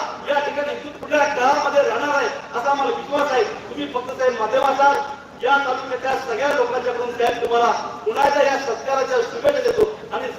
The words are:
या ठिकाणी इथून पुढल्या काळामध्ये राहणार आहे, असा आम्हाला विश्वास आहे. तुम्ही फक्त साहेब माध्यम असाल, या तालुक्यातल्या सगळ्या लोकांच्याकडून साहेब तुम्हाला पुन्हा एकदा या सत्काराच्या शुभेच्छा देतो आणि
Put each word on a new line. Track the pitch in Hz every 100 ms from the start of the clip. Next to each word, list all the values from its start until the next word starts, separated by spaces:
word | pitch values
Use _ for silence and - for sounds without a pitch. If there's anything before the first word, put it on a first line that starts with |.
| - - -
या | 285
ठिकाणी | 285 285 294
इथून | 285 -
पुढल्या | - 285 294
काळामध्ये | 285 285 277 294 285 285
राहणार | 240 226 285 277
आहे, | 226 - - 233
असा | 247
आम्हाला | 277 277 226
विश्वास | - 285 285
आहे. | 254
तुम्ही | 208 - - 247 285
फक्त | 247 247 254
साहेब | 254 233
माध्यम | 214 262
असाल, | 269 262 277 277 - - - -
या | 247 277
तालुक्यातल्या | 269 262 269 254 254 254 233
सगळ्या | 226 285
लोकांच्याकडून | 285 240 254 247 240 240
साहेब | 240 233 -
तुम्हाला | 226 233 233 - - -
पुन्हा | - 240 285
एकदा | 285
या | 277 269
सत्काराच्या | 240 220 262 277 254 254
शुभेच्छा | - 233 262 285
देतो | 494 440 - - -
आणि | - 254